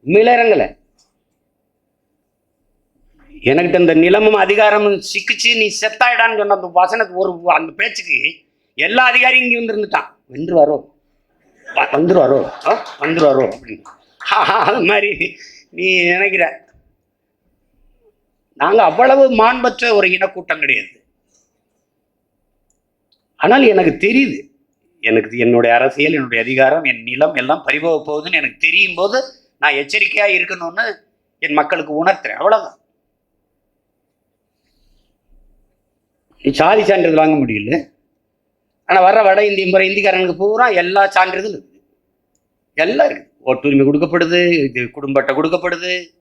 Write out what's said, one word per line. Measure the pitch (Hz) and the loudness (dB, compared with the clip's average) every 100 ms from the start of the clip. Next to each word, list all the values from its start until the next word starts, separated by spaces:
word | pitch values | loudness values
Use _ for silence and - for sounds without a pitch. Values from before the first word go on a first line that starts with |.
| 131 | 2
உண்மையில | 190 233 | 2 4
இறங்கல. | 240 233 180 98 - _ _ _ _ _ _ _ _ _ _ _ _ _ _ _ _ _ _ _ _ _ _ _ _ _ 311 | 4 2 2 -2 -8 _ _ _ _ _ _ _ _ _ _ _ _ _ _ _ _ _ _ _ _ _ _ _ _ _ -6
"எனக்கிட்ட | 117 143 175 180 | 0 0 2 2
இந்த | 170 | 4
நிலமும் | 160 175 196 214 | 4 4 4 4
அதிகாரமும் | 214 190 208 214 208 208 196 | 2 2 4 4 4 0 -2
சிக்கிச்சு, | - 202 - 226 240 233 | -6 -10 -8 -4 -2 0
நீ | 214 - | -2 -2
செத்தாயிடான்னு" | 214 214 247 233 226 214 | -6 0 0 2 0 0
சொன்ன | 202 | -2
அந்த | 196 180 | -2 0
வசனத்து | 175 180 226 202 | 0 2 0 -4
ஒரு, | 180 190 170 175 | -2 -4 -4 -2
அந்த | 156 165 | -2 -2
பேச்சுக்கு | 165 220 - 175 143 156 165 _ _ _ | -6 -6 -6 -6 -4 -4 -8 _ _ _
எல்லா | - 160 233 254 | -6 0 2 2
அதிகாரியும் | 240 254 262 247 | 2 2 2 0
இங்க | 233 | -2
வந்திருந்துட்டான். | 226 208 208 180 - _ _ | -4 -4 -4 -6 -8 _ _
"வென்றுவாரோ? | 131 165 175 147 147 - _ _ _ _ _ _ _ - | -12 -2 2 2 0 -6 _ _ _ _ _ _ _ -8
வ-, | - 139 | -4 -2
வந்துருவாரோ? | 143 170 185 127 139 - - - | 0 2 2 4 2 -2 -6 -4
ஆ? | 202 - - | -4 -4 -8
வந்துருவாரோ?" | 143 165 151 139 117 | -4 2 2 2 0
அப்படின்னு. | 98 - 107 - - _ _ - - - 202 | -4 -16 -18 -20 -20 _ _ -4 -2 0 0
அது | 151 254 | 0 0
மாதிரி | 175 208 202 156 175 - - - _ | 0 0 -2 -4 -8 -10 -20 -20 _
நீ | - 185 185 | -6 -2 0
நினைக்கிற. | 175 180 196 190 160 - _ _ _ _ _ _ _ _ _ _ _ _ _ _ _ _ _ _ _ | 0 0 0 0 -2 -4 _ _ _ _ _ _ _ _ _ _ _ _ _ _ _ _ _ _ _
நாங்க | _ 339 427 | _ 0 4
அவ்வளவு | 185 160 262 277 269 | 2 4 4 6 4
மாண்பற்ற | 226 226 254 247 - 240 | 4 2 2 -4 -2 0
ஒரு | 208 190 | 0 0
இனக்கூட்டம் | 185 190 185 - 156 | 0 -4 -6 -8 -6
கிடையாது. | 143 117 98 _ _ _ _ _ _ _ _ _ _ _ _ _ _ _ _ _ _ _ _ _ _ _ _ _ | -2 -4 -4 _ _ _ _ _ _ _ _ _ _ _ _ _ _ _ _ _ _ _ _ _ _ _ _ _
ஆனால் | - 254 254 | 0 4 4
எனக்கு | 190 175 | 4 2
தெரியுது, | - 202 240 262 156 - _ _ _ _ _ | 0 0 0 0 -4 -14 _ _ _ _ _
எனக்கு | 113 113 110 120 | 0 0 -2 -2
என்னுடைய | 120 120 117 117 | 0 2 2 2
அரசியல், | 131 139 147 | 0 -2 -2
என்னுடைய | 151 127 117 | -2 -4 -4
அதிகாரம், | 113 131 135 151 | -4 2 2 2
என் | 147 117 | -2 -6
நிலம் | 113 127 151 | -8 -2 -2
எல்லாம் | 143 127 156 | -2 -4 -4
பறிபோக | - 143 165 156 | -2 -4 -2 -4
போகுதுன்னு | 151 151 156 | -4 -8 -4
எனக்கு | 175 139 - | -4 -4 -4
தெரியும் | 156 - 185 | -2 0 -2
போது | 170 196 254 262 - _ _ | -2 -4 -2 -6 -14 _ _
நான் | 151 | -2
எச்சரிக்கையா | 143 143 214 196 208 202 | -2 -4 -4 -2 0 0
இருக்கணும்னு | 185 175 185 170 180 233 - _ _ _ _ | -2 -4 -8 -10 -8 -8 -8 _ _ _ _
என் | 156 | -4
மக்களுக்கு | 147 147 175 151 151 | -2 -2 -4 -6 -4
உணர்த்துறேன். | 175 190 113 104 | -2 -2 -6 -4
அவ்வளவுதான். | 170 220 - _ _ _ _ _ _ _ _ _ _ _ _ _ _ _ _ _ _ _ _ _ _ _ _ _ _ _ _ _ _ _ _ _ _ _ _ _ | 0 0 -2 _ _ _ _ _ _ _ _ _ _ _ _ _ _ _ _ _ _ _ _ _ _ _ _ _ _ _ _ _ _ _ _ _ _ _ _ _
நீ | 135 | -6
சாதி | 135 160 214 | 0 2 2
சான்றிதழ் | 208 190 170 156 | 2 2 2 2
வாங்க | 156 156 | 2 2
முடியல. | 127 107 104 160 - _ _ _ _ _ _ _ _ _ - | -2 -4 -4 -6 -6 _ _ _ _ _ _ _ _ _ -2
ஆனா, | 185 | 4
வர்ற | 180 214 | 4 4
வட | 202 196 208 | 4 4 2
இந்தியன், | 196 185 | 0 0
பிற | 190 | 2
இந்திக்காரங்களுக்கு | 190 202 196 185 185 170 | 2 0 0 0 -2 -2
பூரா | 196 220 247 | -2 0 2
எல்லா | 185 175 196 196 | 2 0 2 2
சான்றிதழும் | 196 185 190 208 | 2 0 -2 -8
இருக்கு. | 185 _ _ _ _ _ _ _ _ _ _ _ | -10 _ _ _ _ _ _ _ _ _ _ _
எல்லாம் | - 165 262 - | -4 -2 0 0
இருக்கு. | - - _ | -2 -16 _
ஓட்டுரிமை | 127 127 143 139 135 | -4 -2 0 2 2
கொடுக்கப்படுது, | 147 160 170 165 175 175 170 | 2 -2 -2 0 0 2 0
இது | 135 123 120 | -2 -4 -8
குடும்ப | - 139 135 | -10 -2 -2
அட்டை | 135 135 | 0 -2
கொடுக்கப்படுது. | 160 175 180 170 180 180 170 _ | -2 -2 -4 -6 -6 -8 -8 _